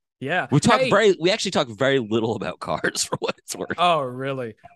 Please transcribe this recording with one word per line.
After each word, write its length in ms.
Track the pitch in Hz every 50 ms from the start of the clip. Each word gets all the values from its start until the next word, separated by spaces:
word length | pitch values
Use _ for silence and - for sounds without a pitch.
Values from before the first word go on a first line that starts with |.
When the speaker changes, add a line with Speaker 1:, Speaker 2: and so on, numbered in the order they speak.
| _ _ _ _
Speaker 1:
Yeah. 280 | 127 135 175 180 139 -
Speaker 2:
We 100 | - 147
talk 220 | - 240 220 254
Speaker 1:
Hey. 80 | 262 247
Speaker 2:
very, 260 | 202 202 226 202 180 147
we 100 | 160 185
actually 220 | 214 - - 196
talk 160 | 175 190 147
very 320 | 120 107 98 135 135 135 135
little 360 | 113 104 110 117 110 113 104
about 240 | 98 82 82 - -
cars 440 | - - 78 - - - - - -
<laughs> 40 |
for 100 | - - -
what 160 | - - -
it's 180 | - _ - -
worth. 200 | - - - 170
Speaker 1:
Oh, 220 | 165 175 175 165 151
really? 540 | 135 123 123 127 135 139 135 131 120 113 107 - - - -